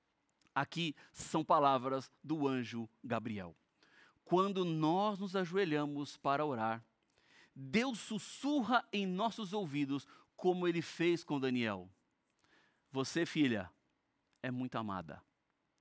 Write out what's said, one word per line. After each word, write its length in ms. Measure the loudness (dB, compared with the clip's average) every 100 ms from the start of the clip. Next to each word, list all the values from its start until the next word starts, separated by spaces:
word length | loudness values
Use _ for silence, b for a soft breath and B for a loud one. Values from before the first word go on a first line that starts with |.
| _ _ _ _ _
Aqui 400 | -4 -2 -2 -4 -6 B
são 320 | -12 -4 -2 4
palavras 680 | 6 6 4 2 -2 -4 _
do 240 | -6 0 2
anjo 440 | 0 -2 -6 -8 _
Gabriel. 540 | -4 -4 -4 -8 -10 -14 _ _ b b b b 2
Quando 400 | 4 4 2 0
nós 520 | 2 2 2 0 -2
nos 160 | -4
ajoelhamos 840 | -2 0 0 2 2 0 -4 -8 -4
para 280 | 0 0 0
orar, 380 | 0 0 -2 -8 _ _ b b b b -16
Deus 440 | -2 0 2 -2
sussurra 840 | -6 -8 -6 -4 0 0 2 0 0
em 140 | -2 -2
nossos 480 | 0 -2 -2 -4
ouvidos, 520 | -4 -2 -2 0 -2 -4 B B 0
como 320 | 2 4 2
ele 140 | 0
fez 420 | -2 0 2 0
com 160 | 0 0
Daniel. 500 | 2 2 0 -2 -8 -20 _ _ _ _ b b b b b
"Você, 340 | -4 -2 -2 0
filha, 460 | 4 4 2 -2 -12 _ _ _ _ _ _
é 80 | -6
muito 240 | -4 -4 -4
amada. 460 | -4 -6 -8 -14 -18 _ _ _ _ _